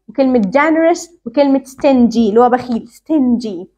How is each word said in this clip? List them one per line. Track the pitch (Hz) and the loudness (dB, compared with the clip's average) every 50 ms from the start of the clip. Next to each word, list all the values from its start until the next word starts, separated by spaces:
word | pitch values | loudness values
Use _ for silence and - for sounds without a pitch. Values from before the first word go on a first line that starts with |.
| _ - | _ -8
وكلمة | - 277 269 254 254 240 | -4 -2 0 0 0 0
generous | 202 185 262 269 294 320 311 320 330 330 349 339 - - _ _ - | 0 0 0 0 0 0 0 2 2 0 0 -2 -6 -16 _ _ -16
وكلمة | 233 - 294 285 277 269 269 269 | -6 -2 0 2 2 0 -2 -2
stingy | - - - - 277 269 247 240 226 226 | -6 -8 -2 0 2 2 4 2 2 2
اللي | 233 226 202 208 226 | 0 0 2 2 2
هو | 247 240 | 2 2
بخيل، | 233 233 247 247 226 220 - | 2 -2 -4 -4 -8 -8 -8
stingy. | - - - _ - 320 302 254 247 233 208 226 214 185 165 190 - _ | -12 -20 -16 _ -2 -2 0 0 0 0 -2 -4 -6 -10 -12 -14 -18 _